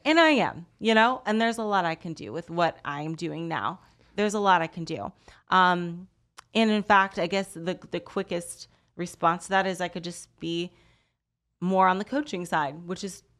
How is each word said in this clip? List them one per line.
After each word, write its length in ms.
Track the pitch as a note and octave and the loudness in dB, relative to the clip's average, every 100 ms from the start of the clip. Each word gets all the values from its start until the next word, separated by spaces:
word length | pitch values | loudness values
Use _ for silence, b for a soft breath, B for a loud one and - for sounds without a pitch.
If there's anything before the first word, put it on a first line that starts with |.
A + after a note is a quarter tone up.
| C#4 | 0
And 140 | D#4+ | 4
I 100 | D#4+ | 6
am, 340 | C#4 D#3+ - E3+ _ | 4 0 -4 -14 _
you 140 | A3 | 2
know, 280 | A3 A3+ B3+ - | 4 4 2 -2
and 140 | A3 | 0
there's 160 | A3+ A3+ | 0 -2
a 60 | |
lot 200 | G#3+ G3 E3+ | 0 0 0
I 100 | E3 | -4
can 180 | F3 | -8
do 180 | D#3 G#2 | -10 -10
with 160 | C#3 - | -10 -6
what 280 | E3+ E3+ - - | 0 0 0 -8
I'm 300 | C#3+ D3+ D#3+ | -8 -8 -8
doing 320 | E3+ D3+ E3 | -8 -8 -6
now. 320 | D3+ G2+ F3+ b b b - | -4 -6 -8 b b b -2
There's 180 | G#3 | -2
a 60 | G#3 | 2
lot 220 | G3+ F3+ | 4 4
I 60 | E3 | 2
can 160 | - D#3+ | -6 -8
do. 260 | B2 - b b b - | -8 -10 b b b 0
Um, 580 | F#3 F3+ F3 F3 E3+ F#3 _ _ - _ | 4 6 4 -2 -10 -16 _ _ -20 _
and 160 | A3 A3 | 2 2
in 120 | G#3+ | 2
fact, 360 | G3+ G3+ G3 G3+ | 4 4 4 0
I 80 | F3 | -2
guess 260 | F#3+ F#3+ | -2 -4
the, 260 | E3 E3 F3+ - | -6 -6 -8 -8
the 80 | F3+ | -10
quickest 680 | - - F#3+ F3 E3+ - - _ _ - | -6 -6 -4 -6 -8 -14 -20 _ _ -10
response 480 | F3 - E3 F3 - | -10 0 0 0 0
to 40 | |
that 140 | F#3+ F#3+ | 2 2
is 120 | F3 | -2
I 60 | F3 | -6
could 160 | F3+ | -6
just 340 | F3 F3 - _ | -10 -12 -18 _
be 320 | E3 E3+ F3 b b b b _ _ _ _ _ | -6 -4 -6 b b b b _ _ _ _ _
more 260 | F3+ F#3+ F#3+ | 0 4 4
on 120 | F#3 | 2
the 60 | G#3+ | -2
coaching 400 | C4+ D4 F#3 F3 | -4 -4 -8 -2
side, 400 | E3+ D3 D3+ F3 | -2 -2 -6 -10
which 160 | F3+ | -10
is 200 | G3 - _ _ | -10 -14 _ _